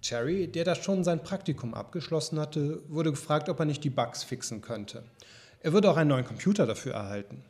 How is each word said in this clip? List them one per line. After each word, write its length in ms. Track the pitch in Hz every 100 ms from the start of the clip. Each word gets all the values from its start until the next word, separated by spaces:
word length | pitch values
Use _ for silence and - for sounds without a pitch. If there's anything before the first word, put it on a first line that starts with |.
Cherry, 440 | - 120 127 190 170
der 180 | 160 170
da 100 | 170
schon 280 | - 196
sein 200 | 180 165
Praktikum 500 | - 190 - 143 117
abgeschlossen 640 | 113 - 180 147 160 - 156
hatte, 440 | 151 156 143 156 -
wurde 200 | 156 160
gefragt, 400 | 135 - 151 156
ob 100 | 156
er 60 | 156
nicht 180 | 143
die 60 | 143
Bugs 340 | 131 120 -
fixen 380 | - 127 - 110
könnte. 400 | 104 110 101 - - _ - - - -
Er 120 | 165
würde 160 | 180 202
auch 80 | 160
einen 140 | 151
neuen 140 | 131 123
Computer 420 | 110 - 208 135
dafür 260 | 104 135
erhalten. 480 | 107 101 101 98 135 -